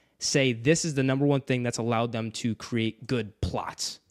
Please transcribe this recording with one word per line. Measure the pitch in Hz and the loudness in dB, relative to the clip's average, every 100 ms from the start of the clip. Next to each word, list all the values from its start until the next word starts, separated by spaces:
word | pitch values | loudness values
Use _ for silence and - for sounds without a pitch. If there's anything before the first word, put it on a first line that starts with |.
| _ - | _ -8
say | - 151 131 | 0 2 4
this | 117 117 165 170 | 2 4 2 2
is | 139 | 0
the | |
number | 131 131 143 | 2 4 4
one | 139 | 2
thing | - 127 | 2 0
that's | 120 - | 0 -2
allowed | 117 117 117 | 0 0 0
them | 113 113 | -2 -6
to | - 117 107 | -4 -4 -4
create | - 117 113 - 113 | -2 -2 -2 -4 -4
good | 127 107 - | -4 -4 -6
plots | - - - - - - _ | -6 -4 -8 -8 -8 -10 _